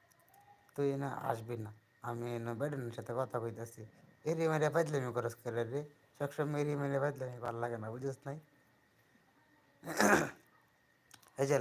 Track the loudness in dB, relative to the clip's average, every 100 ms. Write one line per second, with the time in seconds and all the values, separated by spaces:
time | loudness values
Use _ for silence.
0 | _ _ _ -20 -20 -20 -12 0 2 2
1 | -2 -2 -2 -2 -4 -6 -6 -10 _ _
2 | -6 -4 -4 -4 -4 -2 -2 -2 -6 -8
3 | -4 -2 -2 -2 -4 -6 -10 -10 -18 -18
4 | -20 -8 -2 2 2 4 4 4 4 2
5 | 0 0 -2 -2 -4 -2 0 -2 -6 -14
6 | _ -6 -4 0 0 2 0 0 2 2
7 | 2 0 -6 -4 -4 -2 -2 -2 -4 -4
8 | -4 -4 -8 -10 -12 _ _ _ _ _
9 | _ _ _ _ _ _ _ _ -6 4
10 | 6 6 4 -6 _ _ _ _ _ _
11 | _ -20 -16 -2 2 6